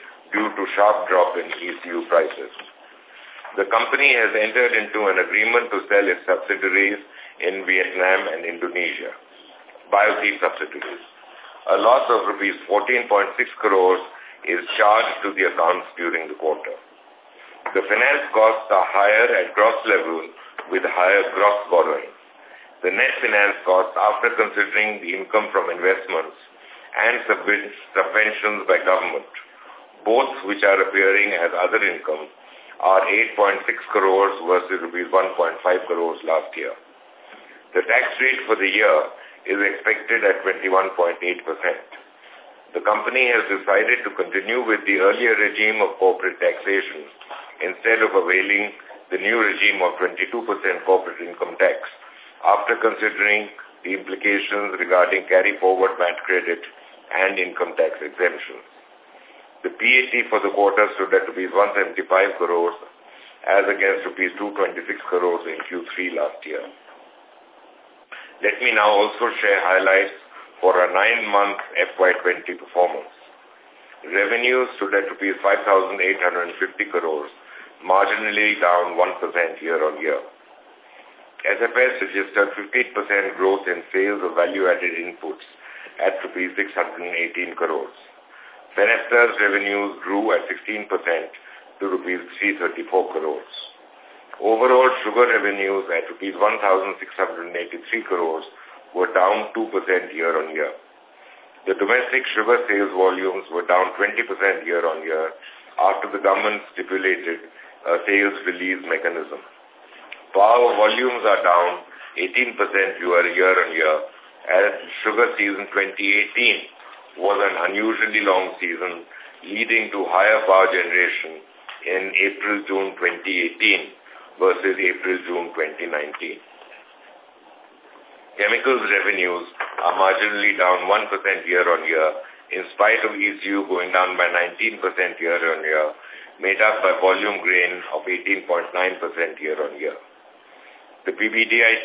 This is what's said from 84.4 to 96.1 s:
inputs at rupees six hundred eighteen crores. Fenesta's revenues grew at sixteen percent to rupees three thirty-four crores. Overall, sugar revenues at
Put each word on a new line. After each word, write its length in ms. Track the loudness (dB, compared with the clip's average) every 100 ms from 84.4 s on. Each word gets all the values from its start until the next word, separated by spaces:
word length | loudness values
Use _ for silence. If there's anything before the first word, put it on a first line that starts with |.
| 0 2 0 2 -2
inputs 520 | -6 -10 -10 -12 -14 -16 -20 -20 -18 -16 -2
at 240 | -2 -2
rupees 320 | -8 -6 -6
six 160 | -4 -4 -2
hundred 400 | -4 -4 -8 -6
eighteen 400 | -6 -6 -8 -4
crores. 400 | -4 -4 -6 -14 -20 -20 _ -20 -20 -20 -10 0
Fenesta's 560 | 2 2 2 4 4 4
revenues 560 | 2 2 0 -2 -2 -6 -4
grew 320 | -2 2 0
at 80 | -2
sixteen 400 | -10 -8 -10 -4
percent 480 | -4 -2 -4 -4 -14 -20 -20 -20 -8
to 80 | -4
rupees 320 | -4 -4 -8 -8 -6
three 160 | -4 -2
thirty-four 480 | -4 -6 -2 0 0
crores. 440 | -4 -4 -6 -10 -16 -18 -20 -20 -20 -20 -20 -20 -4
Overall, 560 | 0 4 6 6 6 2
sugar 280 | -2 2 4
revenues 560 | 4 2 0 -2 -2 -2 -4
at 160 | -6